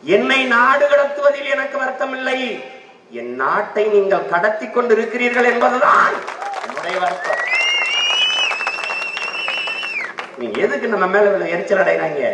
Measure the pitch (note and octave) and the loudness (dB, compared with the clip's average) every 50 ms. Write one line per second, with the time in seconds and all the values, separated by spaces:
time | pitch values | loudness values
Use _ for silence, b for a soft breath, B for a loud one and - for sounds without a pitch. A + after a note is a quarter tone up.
0 | - C#3 F#3 G#3+ B3 C4 C4 C4 C4 B3+ A#3+ A#3 A#3+ B3+ C4+ C#4+ C#4+ C#4+ C#4+ C#4+ | 0 2 2 2 4 2 2 2 2 2 2 4 4 4 4 4 4 4 4 4
1 | C#4+ C#4 C#4+ C#4+ C#4+ C#4+ C#4+ C#4+ C#4 C#4 C#4 C4 - - C4+ C4 B3+ B3+ - - | 4 2 0 2 2 2 2 2 -2 -2 -2 -2 -2 -4 -4 -4 -4 -4 -2 -4
2 | - C4 C4 B3+ C4+ C#4+ C4 C4 B3+ A#3 F#3+ - - - - - - - - - | -4 -4 -4 -4 -4 -2 -2 -2 -2 -4 -6 -8 -10 -14 -16 -18 -20 -20 -20 -20
3 | _ - A#2 A#2+ A#2 A#2+ B2 B2+ C3 D3 E3 G3 G#3 G#3 - G#3+ G#3+ G#3+ G#3 G3+ | _ -14 -12 -10 -8 -8 -6 -2 -2 0 0 0 -2 -2 -2 0 0 4 4 4
4 | G3 F#3+ F#3 F3 - - E3 F3 G#3 G#3+ A3 - B3 A3+ - A#3+ A#3+ A#3 A3 G#3+ | 4 4 2 0 0 0 0 2 2 2 0 -2 -6 -4 -2 -2 2 4 2 2
5 | A3+ - - A#3+ B3 A#3+ A#3+ B3 A#3+ A#3+ A#3+ A#3+ B3+ B3 B3 B3+ C#4+ - - - | 2 -2 -2 0 0 0 2 2 2 2 4 4 2 2 4 4 4 6 6 6
6 | - - - - - - - - - G4+ - - - - - - - F3 F#3 F#3 | 4 2 0 -2 -6 -10 -10 -10 -8 -8 -8 -8 -10 -8 -10 -8 -6 -4 -2 -2
7 | F3+ F3 F3 F3+ - - - - - - - - - - - - - - - - | -2 -2 -2 -4 -4 -4 -2 -2 0 0 0 0 2 2 2 0 0 0 0 0
8 | - - - - - - - - - C6+ - - - - C6+ - - - - - | 2 2 2 2 2 2 2 0 0 0 -2 -2 -4 -4 -4 -6 -6 -6 -4 -4
9 | C6+ C6+ C6+ - - - - - - - - - - - - - - - - - | -4 -6 -6 -6 -6 -6 -6 -6 -6 -4 -4 -4 -4 -6 -6 -6 -8 -6 -6 -6
10 | - - - - - - - B2+ A#2+ A2+ - G3+ G3+ A#3 C#4+ C4+ A#3 A#3 G#3+ F#3+ | -6 -6 -10 -10 -12 -12 -10 -10 -8 -6 -2 0 0 0 0 -2 -2 -2 -2 0
11 | F3+ F#3 F#3 G3+ G#3 G3+ G3 F#3 F3 E3 E3+ F3+ F#3+ - G3+ F#3+ F#3 E3 E3 D#3+ | 0 2 2 4 4 4 2 0 -2 -2 -4 -4 -2 0 2 2 2 2 2 0
12 | E3 D#3+ D3+ C#3+ - - | -2 -4 -4 -2 -2 -2